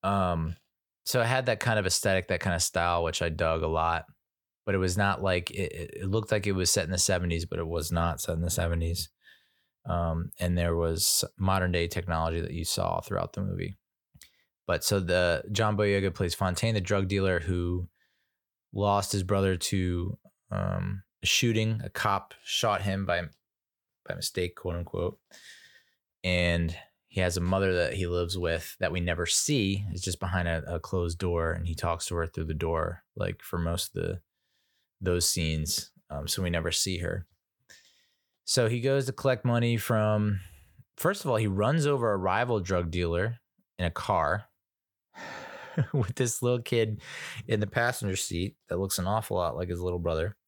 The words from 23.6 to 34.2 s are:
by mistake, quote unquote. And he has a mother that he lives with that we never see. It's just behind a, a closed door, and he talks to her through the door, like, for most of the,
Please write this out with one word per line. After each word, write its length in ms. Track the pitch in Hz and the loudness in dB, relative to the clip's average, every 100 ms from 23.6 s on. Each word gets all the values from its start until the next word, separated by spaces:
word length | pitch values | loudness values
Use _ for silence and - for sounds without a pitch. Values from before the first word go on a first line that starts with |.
| _ _ _ _ - | _ _ _ _ -10
by 80 | 90 | -6
mistake, 400 | - - 87 - | -4 -2 -4 -4
quote 200 | 90 85 | -6 -6
unquote. 420 | 85 90 87 - _ - - - - - _ _ _ _ | -4 -4 -4 -6 _ -20 -20 -20 -20 -20 _ _ _ _
And 520 | 92 90 87 85 85 85 - _ _ | 0 4 4 4 2 -2 -12 _ _
he 140 | - | 0
has 160 | 90 87 | 0 2
a 40 | |
mother 320 | 87 95 98 90 | 2 2 4 2
that 180 | 80 | 2
he 140 | 71 90 | 0 -2
lives 300 | 87 85 92 | 0 -2 -2
with 380 | 87 82 - - | -2 -2 -4 -4
that 100 | 90 | -2
we 80 | 90 | 0
never 260 | 87 85 87 | -2 -2 0
see. 600 | - - 147 98 98 101 | 0 2 2 2 0 -4
It's 100 | 82 | -6
just 180 | 92 87 | -6 -4
behind 300 | 90 90 85 | -2 -2 0
a, 260 | 82 - 82 | -2 -2 -6
a 40 | |
closed 360 | - 95 85 82 | -4 -2 -2 -2
door, 360 | 92 85 82 | -2 0 0
and 120 | 85 85 | -2 -4
he 80 | |
talks 340 | 82 87 85 - | -2 -2 -2 -4
to 80 | 87 | -4
her 120 | 82 | -4
through 180 | - 80 | -4 -4
the 80 | |
door, 500 | 78 82 82 82 87 _ - | -2 -2 0 -2 -6 _ -6
like, 260 | 92 95 | -6 -6
for 160 | - 87 | -6 -4
most 380 | 82 87 - - | -2 -2 -4 -4
of 60 | |
the, 180 | 87 90 | -4 -6